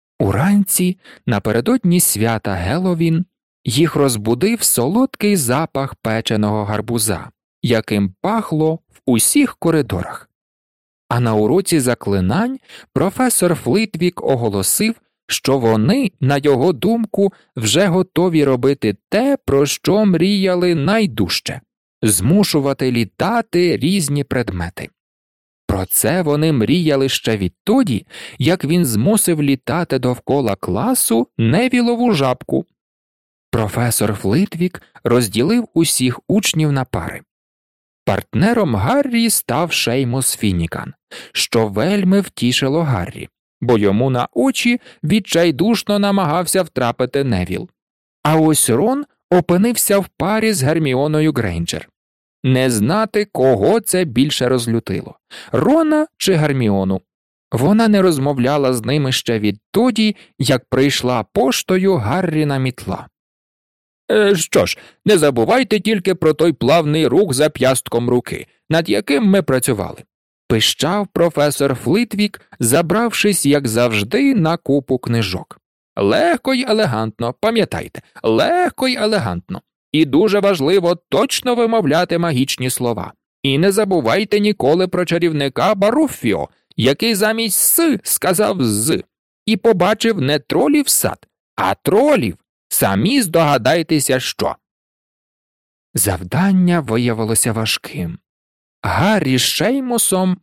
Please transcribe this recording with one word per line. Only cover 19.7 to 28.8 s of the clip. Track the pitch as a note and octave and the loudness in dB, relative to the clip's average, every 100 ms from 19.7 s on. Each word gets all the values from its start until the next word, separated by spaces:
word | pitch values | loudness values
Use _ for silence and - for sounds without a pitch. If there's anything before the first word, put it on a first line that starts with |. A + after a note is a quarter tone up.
| - - G3+ | -2 0 2
мріяли | G#3 E3 F#3+ G3+ F#3+ F3+ F3+ | 2 2 2 0 0 0 0
найдужче — | E3 C#3+ A3+ G3 A2 F#2 - - - - _ _ _ | 0 0 0 0 -2 -4 -4 -8 -12 -16 _ _ _
змушувати | A2 F#2+ A2 G#3 G3 D3+ C#3 C3+ C3 | -2 0 2 2 2 0 0 -2 -2
літати | A#2+ G#2 - F3+ A#3 A3+ F3 F3 C#3 | -2 -4 -4 -2 -2 -2 0 0 0
різні | D#3 G3 C#3+ C#3+ | 0 0 -2 -4
предмети. | C#3 B2+ A2+ F2 F2 - - _ _ _ _ _ _ _ - | -2 -4 -4 -6 -8 -10 -16 _ _ _ _ _ _ _ -6
Про | G2 F#2 | -4 -4
це | - - F3 | -2 0 0
вони | D#3 D3+ D#3+ | 0 0 0
мріяли | C#3+ - E3+ D#3 C#3 C3+ | 2 2 0 2 0 0
ще | - - G#2+ | -2 -2 -2
відтоді, | F2+ - - C4 G#3 G#2 - - - - | -4 -4 0 0 2 -2 -6 -16 -20 -4
як | C#3 F#3 | -2 0
він | C#3+ F3 | 0 0